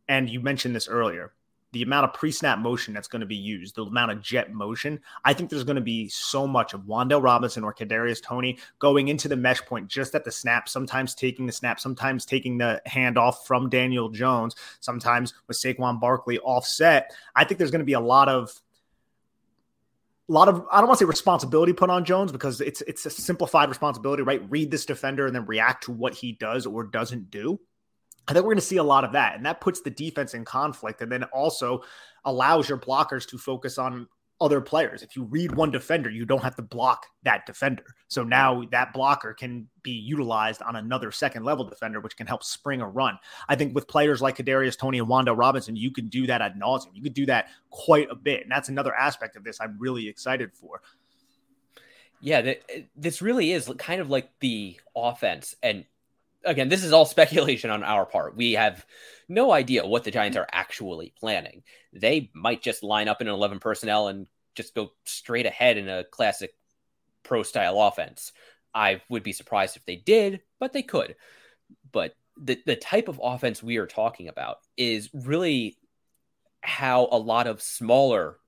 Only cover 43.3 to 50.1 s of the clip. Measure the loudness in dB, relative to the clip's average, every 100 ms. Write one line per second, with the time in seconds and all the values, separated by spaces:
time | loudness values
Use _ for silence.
43.3 | -14 -2 0 2 -2 0 2 2 2 0
44.3 | -2 0 0 0 -2 -4 -2 2 4 4
45.3 | 4 4 2 -4 -6 -6 -6 -6 -2 0
46.3 | 0 -2 -2 -2 -2 -4 -12 -8 -2 0
47.3 | 0 0 -10 _ -4 4 6 4 -4 -4
48.3 | -4 -2 -4 -2 -4 -2 0 0 -2 -10
49.3 | -12 -16 -10 -10 -6 -6 -6 -8